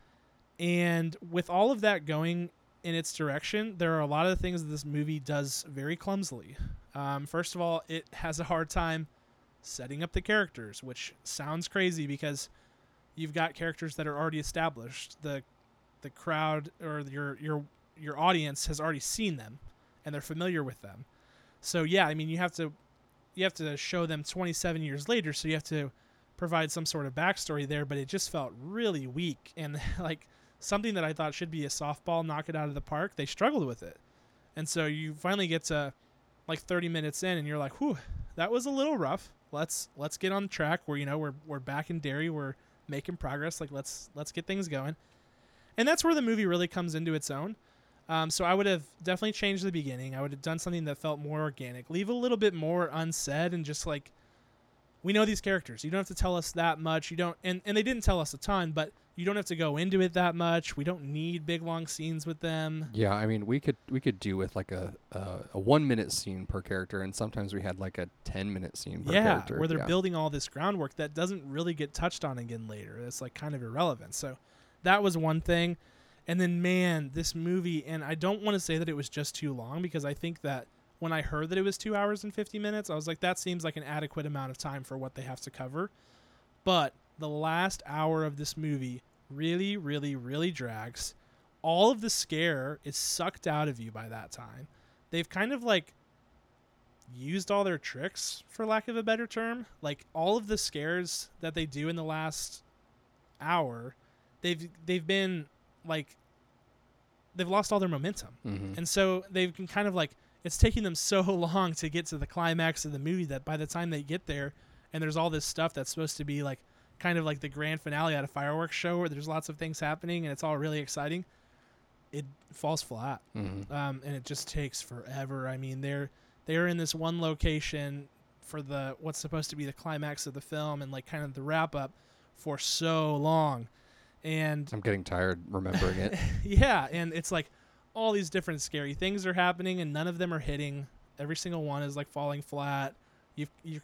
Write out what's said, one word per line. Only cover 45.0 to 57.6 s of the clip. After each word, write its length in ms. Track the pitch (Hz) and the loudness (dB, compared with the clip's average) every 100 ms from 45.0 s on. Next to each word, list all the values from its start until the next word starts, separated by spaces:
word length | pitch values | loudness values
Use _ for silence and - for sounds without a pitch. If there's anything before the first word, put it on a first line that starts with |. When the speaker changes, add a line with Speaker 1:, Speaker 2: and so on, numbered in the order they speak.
| _ _ _ _ _ _ - - | _ _ _ _ _ _ -8 2
Speaker 1:
And 100 | 254 | 4
that's 160 | 339 | 6
where 100 | 330 | 6
the 80 | 311 | 6
movie 220 | 233 226 196 | 4 4 4
really 220 | 175 175 | 4 2
comes 260 | 185 175 | 0 -2
into 200 | 156 165 | 0 0
its 160 | 156 - | 0 -2
own. 260 | 139 180 220 _ _ _ _ - | -4 -6 -8 _ _ _ _ -2
Um, 200 | 160 160 | 0 2
so 140 | - | 2
I 80 | 175 | 4
would 140 | 190 202 | 6 6
have 160 | 180 143 - | 4 0 -6
definitely 300 | 170 180 214 | -2 0 0
changed 320 | 208 202 196 | 2 0 2
the 80 | 190 | 0
beginning. 420 | 170 139 127 131 | 0 -2 -4 -6
I 60 | 131 | -4
would 100 | 139 | -4
have 100 | 139 | -4
done 160 | 160 165 | -4 -2
something 260 | 185 175 | -2 -2
that 140 | 156 143 | -2 -2
felt 200 | 160 147 | -2 -4
more 220 | 147 151 | -2 -2
organic. 480 | 156 131 127 123 123 | -2 -4 -10 -10 -4
Leave 220 | 170 202 | -2 0
a 20 | |
little 240 | 247 247 226 | 2 2 4
bit 160 | 208 | 4
more 380 | 170 156 175 165 | 4 2 2 2
unsaid 600 | 151 165 156 - 143 175 | 0 0 -2 0 2 2
and 100 | 175 | 0
just, 220 | 151 147 175 | -4 -4 -2
like, 240 | 147 - _ _ _ _ _ _ _ _ _ | -4 -6 _ _ _ _ _ _ _ _ _
we 100 | 175 | 2
know 100 | 208 | 6
these 160 | 214 208 | 6 4
characters. 420 | 202 190 - 113 | 2 0 0 -8
You 60 | 151 | -2
don't 80 | 185 | -2
have 80 | 190 | -2
to 60 | |
tell 220 | 180 190 175 | 2 2 2
us 160 | 165 | 0
that 260 | 170 165 156 | 2 2 2
much. 320 | 160 160 - | 2 0 0
You 60 | 170 | 0
don't, 200 | 175 165 | 0 0
and, 180 | 180 180 | -2 -2